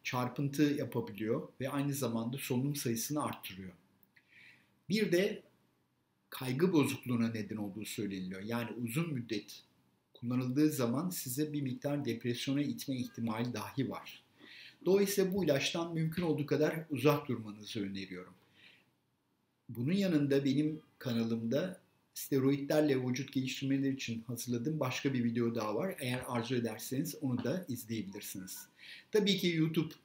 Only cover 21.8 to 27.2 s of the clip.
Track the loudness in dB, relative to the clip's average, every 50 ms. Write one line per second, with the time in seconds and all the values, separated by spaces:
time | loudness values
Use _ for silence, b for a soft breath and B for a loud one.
21.8 | _ _ _ _ _ _ _ -12 -4 0 2 4 6 4 4 2 2 4 4 6
22.8 | 6 6 4 4 4 2 0 0 -2 -2 0 0 0 0 -4 -2 0 2 2 2
23.8 | 2 2 0 0 -4 -4 -4 -6 -4 -6 -6 -6 -4 -2 -2 0 0 -2 0 0
24.8 | -2 -2 -2 0 0 2 2 4 2 2 2 2 2 2 2 0 -2 0 0 0
25.8 | -2 -2 -4 -4 -4 -2 -2 -2 -4 -2 -2 -2 0 0 0 0 0 -2 -4 -6
26.8 | -6 -4 -2 -2 -2 -4 -6 -4